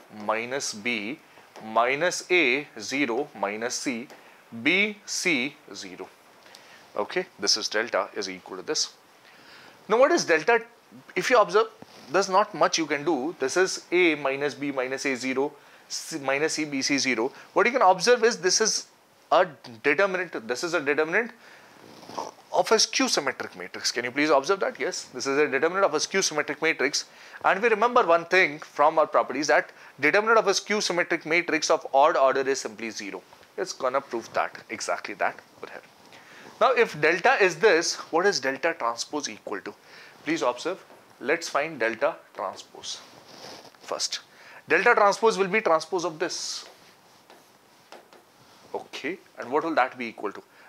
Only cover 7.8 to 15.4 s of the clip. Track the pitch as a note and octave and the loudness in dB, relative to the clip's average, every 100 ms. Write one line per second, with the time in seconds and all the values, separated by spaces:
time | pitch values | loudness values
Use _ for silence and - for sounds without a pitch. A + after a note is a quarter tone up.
7.8 | A#2 F#2+ G2+ - F#2+ F#2 - F#2+ F2 D3+ | 0 -2 -2 -6 -8 -10 -12 -14 -6 -6
8.8 | - - _ _ - - - - - - | -6 -8 _ _ -20 -20 -20 -20 -20 -20
9.8 | - A3 C#4 E4+ D3 D#3+ D#3 - A3+ _ | -2 4 4 4 2 0 4 2 0 _
10.8 | _ A#2+ - - - B3 G3 F#3+ A3+ - | _ -20 -8 -4 2 4 6 4 2 -4
11.8 | - - - D3 F#3+ F#3 G#3 D#3 F3 F3 | -20 -20 -2 0 2 2 2 2 0 2
12.8 | D#3 D3 D3 D3+ C#3 F3+ C3+ F3 F#3 - | -2 -2 0 0 -2 -2 -2 2 0 0
13.8 | - F3 F3+ D3 C#3+ C3+ D3 B2+ C#3+ C3+ | -2 2 2 2 -2 -2 -4 -4 -6 -4
14.8 | B2+ C3+ C#3+ B2+ C3 C3 | -4 -2 -2 -2 -2 0